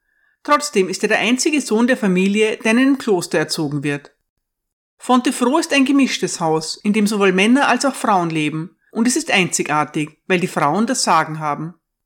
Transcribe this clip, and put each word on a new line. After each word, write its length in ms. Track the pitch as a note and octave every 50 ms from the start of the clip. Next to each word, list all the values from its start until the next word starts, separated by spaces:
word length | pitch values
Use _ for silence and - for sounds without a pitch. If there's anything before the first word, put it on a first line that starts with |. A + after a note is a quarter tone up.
| _ _ _ _ _ _ _ _ -
Trotzdem 460 | - D4 D4 C#4+ - - G#3 F#3 E3
ist 160 | F#3+ - -
er 40 | -
der 120 | - -
einzige 400 | - G#3 B3 B3+ - E4+ D4+ D4
Sohn 260 | B3+ - A3 G#3+ A#3+
der 100 | B3 B3+
Familie, 600 | B3+ A#3 G3 F3+ F3+ F#3+ G3 G3+ G#3+ G#3+ A3 -
der 160 | - - A3+ A3
in 60 | A#3+
einem 200 | C4 C4+ C#4+ C4
Kloster 400 | - B3 G3+ F3 E3 - - E3
erzogen 460 | D#3 D3+ - - D#3+ C#3+ D3 D3 C#3
wird. 260 | D3 C#3+ C#3+ - - _ _ _ _ _ _ _ _ _ _ _ _ _ _ _ _ _ _
Fontevraud 640 | - - B3 B3+ B3 D4 B3+ - B3 A#3+ C#4 E4+
ist 120 | D#4+ - C#4
ein 120 | C#4 C4+
gemischtes 560 | C4 C#4 C#4 C4+ - - - - E3+ - -
Haus, 360 | F3 D#3+ D#3+ D#3+ D#3 - - - -
in 100 | G#3 G3+
dem 140 | A3 G#3
sowohl 240 | G3+ A3 G3+ G3+ G3
Männer 380 | F3+ F#3 G3 A3 B3 C#4 C#4 -
als 160 | A#3+ B3 -
auch 100 | C#4 C4
Frauen 360 | - - A#3 G#3 F#3 E3+ E3
leben, 460 | D#3+ D#3+ D3+ D3+ C#3+ D#3 D#3+ F#3 - _ _ _
und 160 | - G#3+ A#3
es 80 | B3 B3
ist 160 | E4 D4 -
einzigartig, 880 | - G3 F3+ - - - F3 - D3 D3+ D3+ C#3+ - E3 D3+ D3+ - _ _
weil 140 | - F#3 F3+
die 80 | E3+ F3
Frauen 400 | - F3+ D#3+ C#3+ D3+ G3 A3+ A#3
das 160 | C4 - -
Sagen 340 | A3+ F3+ D#3+ D#3 D3+ D#3 D#3
haben. 360 | D#3 D3+ C#3+ C#3+ D3+ E3 F3 _ _ _ _ _ _